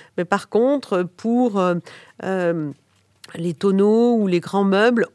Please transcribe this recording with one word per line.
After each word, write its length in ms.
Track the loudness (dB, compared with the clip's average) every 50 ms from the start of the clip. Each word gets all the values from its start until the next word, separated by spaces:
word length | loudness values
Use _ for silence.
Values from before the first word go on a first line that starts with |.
| -20 -12 -6
Mais 80 | -6 -2
par 240 | -2 -2 -4 -4 -2
contre, 540 | 0 0 2 2 0 0 -2 -4 -2 -2 -2
pour, 560 | -4 _ -8 -4 -2 0 0 0 0 0 0
euh, 160 | 0 0 -2 -2 -6 -10 -20 -20 -20 -20 _ -12 -8
euh, 480 | -6 -4 -2 -2 -2 -2 -2 -4 -8 -10 _ _ _ _ _ _ _ _ _ -20 -18 -12
les 180 | -8 -6 -6 -6
tonneaux 600 | -2 -2 0 2 2 4 4 4 4 4 2 2
ou 100 | 2 0
les 140 | 0 0 -2
grands 240 | -2 -2 -2 0 0
meubles, 440 | 2 2 4 4 4 2 2 -2 -2